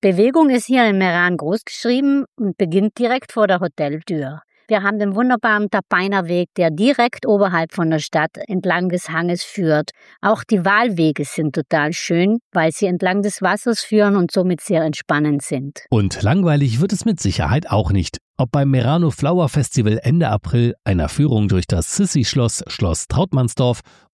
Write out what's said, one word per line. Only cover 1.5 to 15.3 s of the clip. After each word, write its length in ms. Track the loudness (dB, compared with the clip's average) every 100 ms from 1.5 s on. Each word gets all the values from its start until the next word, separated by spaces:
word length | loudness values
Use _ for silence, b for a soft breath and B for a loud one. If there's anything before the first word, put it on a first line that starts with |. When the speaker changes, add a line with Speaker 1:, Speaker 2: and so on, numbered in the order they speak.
| -4 -6
Speaker 1:
geschrieben 580 | -6 -2 0 2 0 -2 -4
und 200 | -4 -2
beginnt 400 | 0 2 0 0
direkt 340 | -2 -2 -4
vor 140 | 0 2
der 140 | 2
Hoteltür. 800 | -2 -4 -4 -4 -4 -6 -6 -10 -18 _ -2
Wir 160 | -2
haben 160 | 0 -2
den 160 | -2 0
wunderbaren 520 | 0 2 2 0 0
Tapainer 600 | -2 0 0 0 0 0
Weg, 220 | -2 -2 0
der 140 | 0
direkt 560 | 2 2 2 0 0 0
oberhalb 460 | 2 2 0 -2
von 180 | -2 0
der 80 | 0
Stadt 320 | 0 -2 -2 -4 -6
entlang 420 | -4 -2 -2 -2
des 220 | -4 -6
Hanges 320 | -4 -2 -4
führt. 480 | -6 -4 0 0 -2 b b b
Auch 240 | -2 0
die 200 | 0 0
Wahlwege 600 | 2 2 2 2 0 0
sind 320 | -4 -4 -4 -4
total 360 | -2 0 0
schön, 460 | -4 -2 0 2 0 -2
weil 180 | 0 0
sie 160 | 0 -2
entlang 360 | 0 0 0
des 200 | -2 -2
Wassers 380 | -2 -2 -2 -4
führen 340 | 0 2 4
und 160 | 2 0
somit 300 | 0 0 -2
sehr 220 | -2 0
entspannend 600 | 0 -4 -2 0 0